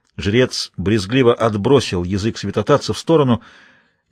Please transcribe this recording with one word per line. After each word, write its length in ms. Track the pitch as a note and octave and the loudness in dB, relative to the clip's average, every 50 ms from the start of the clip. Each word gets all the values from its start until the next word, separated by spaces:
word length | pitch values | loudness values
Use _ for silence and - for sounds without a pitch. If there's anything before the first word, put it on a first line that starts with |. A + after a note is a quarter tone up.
| _ _ _ | _ _ _
Жрец 560 | - F2 G2 G#2 B2 B2+ - - - - - _ | -6 -4 0 2 2 2 0 0 -8 -10 -10 _
брезгливо 580 | - E2+ F#2+ A2+ A2 F#2 G2 B2 C3+ B2+ A#2 A#2+ | -6 -2 0 0 0 -2 -2 0 2 4 4 2
отбросил 720 | - A2+ A2+ G#2 G#2 G2 A#2+ C#3+ C3+ - - - F2 F2 | 2 0 0 0 0 2 4 4 2 2 0 -4 -4 -4
язык 340 | F2+ G2+ F#2+ G2 A2+ A2 - | -2 -4 -2 -2 -4 -6 -6
святотатца 540 | - G2 - A2 G2+ - D3 C3 - - G#2 | -8 -6 -4 -4 0 2 0 0 0 -2 -6
в 60 | - | -6
сторону, 440 | - - E3 D3+ C#3+ B2+ A#2 - - - - - - _ _ _ _ _ _ _ _ _ | -2 2 2 2 4 2 0 0 -2 -12 -20 -20 -20 _ _ _ _ _ _ _ _ _